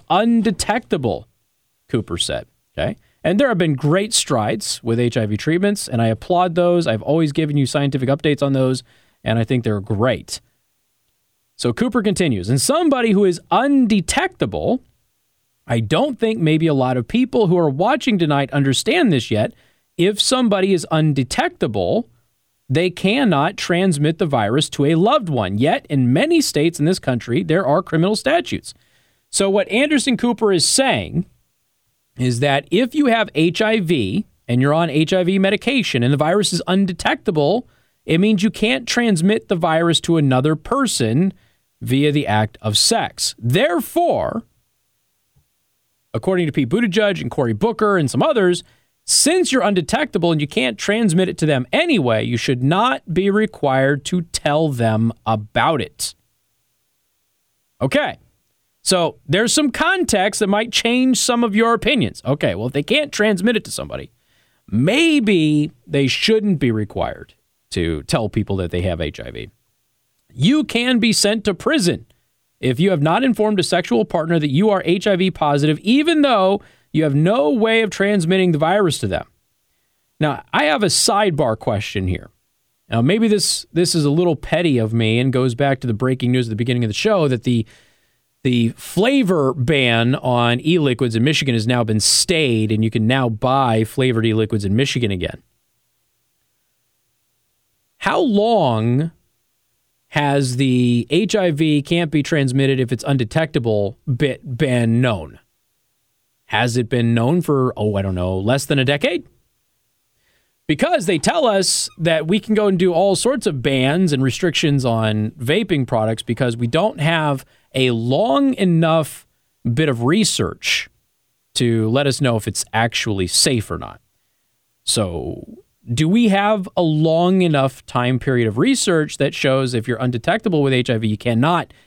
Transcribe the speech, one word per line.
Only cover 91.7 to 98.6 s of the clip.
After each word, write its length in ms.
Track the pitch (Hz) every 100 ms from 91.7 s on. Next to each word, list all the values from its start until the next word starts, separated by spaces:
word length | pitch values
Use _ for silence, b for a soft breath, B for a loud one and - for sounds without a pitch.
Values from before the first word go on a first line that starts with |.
| 123
been 180 | 113 107
stayed, 720 | - - - 170 147 113 107
and 140 | 107
you 60 | 110
can 160 | 113 110
now 220 | 131 127
buy 540 | 107 127 135 127 113
flavored 420 | 110 - 131 113 110
e-liquids 380 | 110 110 110
in 120 | 98 104
Michigan 340 | 139 131 113
again. 320 | 95 85 - _ _ _ _ _ _ _ _ _ _ _ _ _ _ _ _ _ _ _ _ _ _ _ _ _ _
How 220 | - 311
long 920 | 320 202 214 226